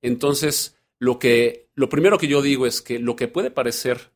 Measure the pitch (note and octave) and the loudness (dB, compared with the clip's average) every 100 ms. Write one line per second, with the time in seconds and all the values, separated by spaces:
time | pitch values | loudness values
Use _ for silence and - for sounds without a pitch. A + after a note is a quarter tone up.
0 | B2 B2 C#3+ C#3+ D3+ - - _ _ _ | -4 -2 -2 0 -2 -2 -6 _ _ _
1 | B2 B2 C3 A#2+ A#2+ - _ - C3 C#3+ | -2 0 2 4 2 -2 _ -4 -2 2
2 | F3+ G3+ D3+ C#3+ C#3 C3+ B2+ - - A#2+ | 2 2 2 0 2 2 0 -2 -6 -4
3 | A#2+ A#2+ A#2+ E3+ G3+ - B2 A#2 B2+ B2 | -4 -4 -4 -2 -4 -2 -4 -4 -4 -4
4 | - | -6